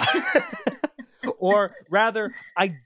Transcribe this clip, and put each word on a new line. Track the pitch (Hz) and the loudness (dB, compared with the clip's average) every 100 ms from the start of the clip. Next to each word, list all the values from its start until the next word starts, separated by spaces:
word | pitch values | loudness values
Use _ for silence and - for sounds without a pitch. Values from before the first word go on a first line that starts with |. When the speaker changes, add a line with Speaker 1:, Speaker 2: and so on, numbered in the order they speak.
Speaker 1:
<laughs> | - - - - - - - - 302 | 2 0 2 0 0 -6 -6 -4 -6
Speaker 2:
<laughs> | - - _ 247 - | -8 -20 _ -8 -2
Speaker 1:
or | 185 208 190 - - | 2 2 2 -6 -2
rather, | 196 226 214 214 - - | 2 2 0 -6 -8 -6
I | 175 196 139 | -2 -2 -2